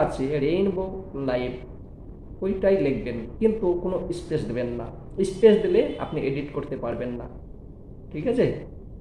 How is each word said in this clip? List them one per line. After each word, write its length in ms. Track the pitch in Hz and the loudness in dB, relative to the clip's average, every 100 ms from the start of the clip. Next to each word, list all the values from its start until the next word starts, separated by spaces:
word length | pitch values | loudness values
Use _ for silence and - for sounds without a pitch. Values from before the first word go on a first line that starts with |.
| - | 4
আছে 340 | - 131 147 | 2 0 2
রেইনবো 460 | 139 175 196 180 190 190 - 139 135 | 4 4 4 2 -4 -6 -8 -4 0
লাইভ, 220 | 123 123 - - - - - - - - - | 0 0 -6 -10 -14 -14 -16 -14 -14 -14 -4
ওইটাই 340 | 190 190 196 190 143 | -2 2 4 6 4
লিখবেন, 320 | 117 113 117 110 - | 0 -2 -6 -8 0
কিন্তু 400 | 220 - 180 175 | 2 4 2 2
কোনো 120 | 185 185 - | 0 -2 -4
স্পেস 280 | 170 - 156 107 | -6 -2 -2 -2
দেবেন 200 | 117 123 120 | -2 -2 -4
না। 60 | 117 - - - | -8 -10 -8 -2
স্পেস 320 | 190 - 220 202 | -2 8 10 10
দিলে 200 | 185 180 294 - | 6 4 2 0
আপনি 220 | - 156 | -4 -2
এডিট 260 | 135 139 143 | -2 -2 -4
করতে 220 | 143 - 131 | -6 -6 -4
পারবেন 340 | 120 117 123 120 | -4 -4 -4 -6
না, 60 | 120 - - - - - - - - | -10 -12 -14 -14 -16 -16 -16 -16 -12
ঠিক 160 | 151 240 | -4 0
আছে? 180 | 254 151 - - - - - | 4 2 0 -8 -14 -14 -14